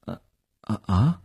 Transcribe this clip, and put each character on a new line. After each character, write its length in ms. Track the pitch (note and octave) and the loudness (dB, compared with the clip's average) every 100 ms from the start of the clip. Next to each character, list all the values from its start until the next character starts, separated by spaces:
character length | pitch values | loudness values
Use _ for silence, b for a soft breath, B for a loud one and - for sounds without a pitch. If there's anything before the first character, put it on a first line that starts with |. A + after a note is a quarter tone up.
| - | -14
呃， 140 | F#2 _ _ _ _ | -16 _ _ _ _
啊， 180 | - G#2+ - | -8 -8 0
啊？ 360 | F#2 C3+ E3+ | 2 2 0